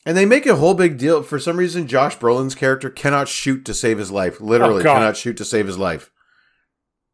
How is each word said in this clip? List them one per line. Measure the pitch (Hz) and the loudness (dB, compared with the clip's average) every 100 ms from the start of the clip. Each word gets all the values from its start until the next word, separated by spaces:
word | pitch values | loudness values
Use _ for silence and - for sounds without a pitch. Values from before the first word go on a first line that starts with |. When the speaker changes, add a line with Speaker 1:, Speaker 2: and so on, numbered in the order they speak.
Speaker 1:
And | 160 185 | -2 2
they | 202 | 4
make | 277 294 | 4 4
a | 147 | 2
whole | 165 | 4
big | 185 175 131 | 4 0 0
deal. | 143 156 | 0 0
For | 147 147 | -2 -6
some | 170 170 | -4 -2
reason, | 180 175 139 | -2 -4 -2
Josh | 131 143 - | 0 0 0
Brolin's | 117 127 135 | 0 0 -2
character | - 135 131 131 | -2 0 0 -6
cannot | - 143 143 139 | -4 -2 -2 -2
shoot | - 139 135 | -4 -4 -4
to | 113 | -6
save | 104 117 104 | -2 -2 -2
his | 95 | -2
life. | 98 90 - | -2 -2 -4
Literally | 107 117 117 98 | 0 2 4 4
Speaker 2:
Oh, | |
God. | 151 131 | 4 4
Speaker 1:
cannot | 110 - | 2 -2
shoot | 120 107 | -6 -8
to | |
save | 101 110 98 | -4 -2 -2
his | 92 | -4
life. | 92 78 - _ _ _ _ _ _ _ _ _ _ | -4 -6 -12 _ _ _ _ _ _ _ _ _ _